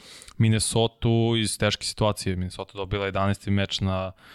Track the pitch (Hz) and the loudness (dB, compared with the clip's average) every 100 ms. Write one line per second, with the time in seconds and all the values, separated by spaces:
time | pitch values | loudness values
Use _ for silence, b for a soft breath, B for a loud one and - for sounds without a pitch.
0 | B B B B 110 110 - 117 113 - | B B B B 2 2 2 0 0 0
1 | 120 113 113 117 104 - 104 - - - | 2 2 2 2 -2 0 0 0 -4 0
2 | 107 101 98 92 90 - 95 101 92 104 | 0 0 -4 -4 -4 -8 -10 -8 -4 -2
3 | 98 95 98 98 - 101 98 - 98 92 | -2 0 0 0 0 0 0 -2 -2 -2
4 | 92 - B | -6 -10 B